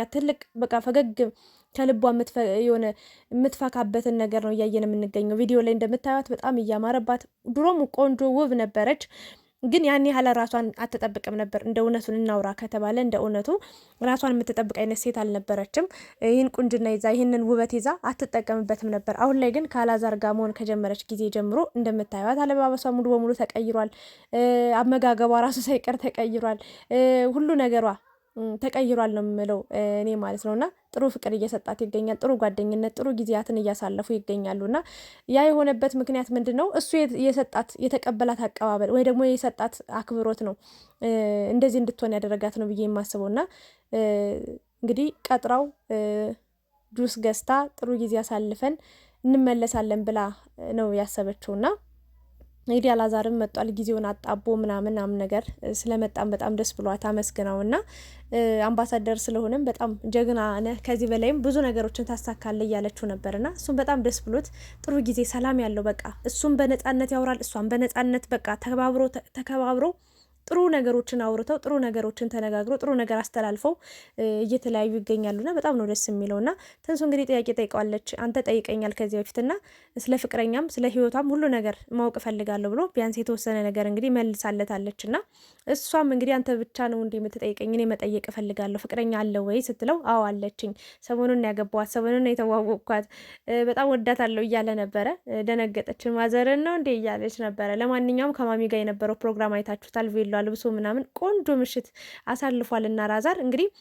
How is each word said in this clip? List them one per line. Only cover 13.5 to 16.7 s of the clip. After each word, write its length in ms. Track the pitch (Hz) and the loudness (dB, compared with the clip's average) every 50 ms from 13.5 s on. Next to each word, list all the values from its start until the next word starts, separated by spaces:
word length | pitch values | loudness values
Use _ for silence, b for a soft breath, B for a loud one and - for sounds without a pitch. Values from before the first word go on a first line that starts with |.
| 349 415 B B B B B B B B | -2 -2 B B B B B B B B
ራሷን 320 | 233 247 254 262 285 262 | 0 0 0 2 2 0
የምትጠብቅ 440 | 247 240 240 - 226 - 226 208 - | 0 0 0 -2 -2 -2 -2 -2 -2
አይነት 240 | - 214 220 220 214 | -2 -2 -2 -2 -2
ሴት 160 | - 247 233 233 | -4 -4 -2 -2
አልነበረችም። 680 | 214 214 208 202 196 - 208 196 196 - - 302 349 370 B B B B B B | -2 -2 -2 -4 -2 -2 -2 -4 -2 -2 -2 -2 -2 -2 B B B B B B
ይህን 260 | 220 226 233 254 262 254 | 2 4 4 6 4 2
ቁንጅና 340 | - - 254 233 | 2 0 0 2